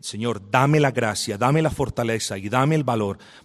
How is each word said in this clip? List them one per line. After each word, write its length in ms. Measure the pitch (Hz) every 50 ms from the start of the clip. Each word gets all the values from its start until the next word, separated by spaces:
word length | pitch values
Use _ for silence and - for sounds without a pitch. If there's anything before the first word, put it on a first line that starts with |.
"Señor, 480 | - - - 104 113 120 110 98 95 101
dame 300 | - 127 135 143 151 151
la 100 | 147 135
gracia, 480 | 117 123 117 107 104 - - - 104 101
dame 240 | 120 127 143 160
la 80 | 160 147
fortaleza 680 | - - 139 110 - - 120 113 113 110 - - 104
y 140 | 98 95 104
dame 240 | 117 127 135 147 160
el 100 | 156 139
valor 320 | 123 120 110 104 98 98 - - - - -